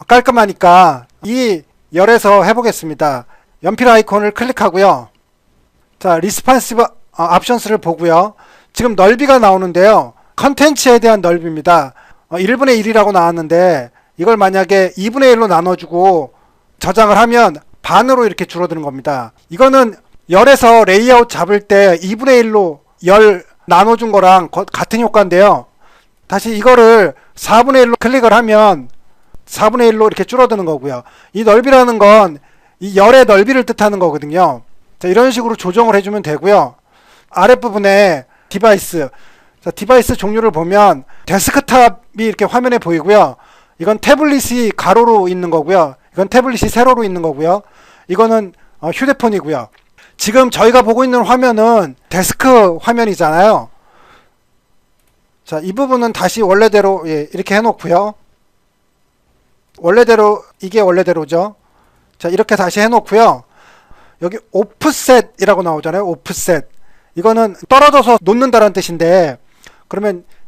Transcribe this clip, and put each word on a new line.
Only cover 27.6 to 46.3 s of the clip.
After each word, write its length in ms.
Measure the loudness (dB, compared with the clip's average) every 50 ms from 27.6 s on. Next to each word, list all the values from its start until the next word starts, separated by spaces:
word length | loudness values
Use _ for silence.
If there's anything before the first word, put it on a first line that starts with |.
| 2 4 4 2 2
일 80 | 2
로 40 | 0 -4
클릭을 340 | -4 -2 -2 2 2 2 2
하면 560 | 2 2 2 2 2 4 2 0 -2 -6 -16 -20 -20 _ -20 _ _ _ _ -20 -20 -20
사분의 420 | -14 -6 -2 -2 -2 0 2 0
일 140 | 2 2 2
로 60 | 0
이렇게 160 | -2 -2 -4 -8
줄어드는 400 | -4 0 0 0 0 0 -4 -4
거고요. 380 | -6 -6 -6 -8 -10 -12 -12 -14 _ _ _ _ _
이 140 | -8 -4 0
넓이라는 520 | 2 2 2 2 4 4 4 4 2 2
건 420 | 2 4 6 6 6 4 2 -2 -10 _ _ _ _ _ _ _ -16 -10
이 140 | -4 0
열의 260 | 2 4 6 6 6 6
넓이를 400 | 4 4 2 2 2 0 -2 -2
뜻하는 340 | -4 -4 -2 -2 -2 -2
거거든요. 640 | -2 -4 -4 -4 -6 -8 -6 -2 0 0 0 -2 -6 -12 -20 -20 -20 _ _ _ -10
자, 80 | -4
이런 240 | -2 0 2 2 0
식으로 240 | 0 -4 -6 -6 -8
조정을 400 | -8 -8 -4 0 0 0 2 0
해주면 260 | -2 -2 -4 -8 -8
되고요. 540 | -8 -8 -8 -4 0 2 2 2 2 0 -6 _ _ _ _ _ _ _ _ _ _ _
아랫부분에 960 | -4 -2 0 0 -2 -2 -8 -8 -6 -4 -2 0 2 2 2 0 0 -4 -8 _ _ _ _ -12
디바이스. 580 | -8 -2 0 2 2 0 -2 -8 -8 -8 -8 -8 _ -18 -20 -20 _ _ _ _ _ _ -14
자, 80 | -12
디바이스 460 | -12 -8 -2 0 2 2 2 0 -6
종류를 340 | -6 -6 -6 -4 -2 -2 -2
보면 540 | -2 -4 -6 -2 0 2 2 2 2 -2 -6 -18 -20 -16 -8
데스크탑이 720 | -4 -4 -4 -2 -2 -4 -4 -2 0 2 4 4 4 2 -2 _ _ -10
이렇게 260 | -8 -6 -6 -4 -4 -4
화면에 360 | -4 -4 -4 -2 -2 -4 -4
보이고요. 580 | -4 -4 -6 -4 0 2 2 2 2 0 -2 _ _ _ _ _ _ _ _ -8
이건 200 | -4 -4 -4 -2
태블릿이 760 | 0 0 0 0 0 -2 -2 -2 -4 -4 -4 -4 -4 -4 -4
가로로 540 | -4 -2 0 2 2 4 4 2 2 0 -2
있는 200 | -4 -6 -6 -4
거고요. 460 | -4 -4 -2 0 0 0 0 -2 -4 _ _ _
이건 160 | -6 -6 -4
태블릿이 400 | -2